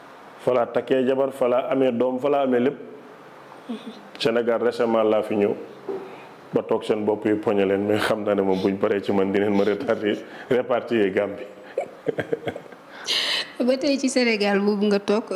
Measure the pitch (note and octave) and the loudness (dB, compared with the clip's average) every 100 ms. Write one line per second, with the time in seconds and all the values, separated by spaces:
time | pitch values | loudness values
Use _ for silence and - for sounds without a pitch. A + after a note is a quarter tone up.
0 | - - - - - B2 A#2 A#2+ A#2+ C3 | -20 -20 -20 -4 0 2 2 -2 2 2
1 | B2+ C3+ C3+ C3 B2 B2 - C3 C3 A#2 | 2 2 0 0 2 2 2 2 2 2
2 | B2+ B2+ C#3+ C#3 C3+ B2 B2+ D3 - - | 0 0 0 2 2 2 2 -2 -10 -18
3 | - - - - - - - A3 A3+ - | -20 -20 -20 -20 -20 -20 -14 -12 -12 -16
4 | - - A#2+ A#2 A#2 A2+ A#2 A#2 A#2 A2+ | -18 -4 0 2 0 2 0 0 2 4
5 | A2 G#2+ - G2+ G2+ - - - - - | 4 2 0 0 0 0 -8 -14 -10 -8
6 | - - - - - A#2 - A2 - G#2+ | -10 -16 -18 -20 -4 -4 0 -2 0 0
7 | G#2 G#2+ A2+ G#2+ A#2 G2+ F#2+ G2 G#2 G#2 | 2 0 0 0 2 2 2 2 2 0
8 | - A2 G#2 G2 G2 F#2+ G2 G2 G#2 G2 | 0 0 2 2 2 2 2 0 0 0
9 | G2 G2 F#2+ G2 G#2 G2+ G2+ G2+ - G#2+ | 0 0 2 2 2 2 2 0 0 0
10 | G#2+ - - - - A#2+ B2+ A#2 - A#2 | 0 -2 -6 -16 -2 0 2 -2 0 2
11 | G2 G2+ G2+ F#2+ - - - - - - | 2 2 -2 -6 -12 -16 -10 -8 -8 -6
12 | - - - - - - - - - - | -6 -4 -6 -6 -6 -10 -14 -20 -20 -12
13 | - - - - - - B3 C4 D4 C#4 | -4 -4 -2 -4 -6 -2 0 2 2 0
14 | B3+ B3+ A#3+ G#3+ G3+ G3 G3+ G#3 G#3 G3 | 0 2 2 2 2 2 2 2 2 2
15 | G3+ G#3 - | 2 0 0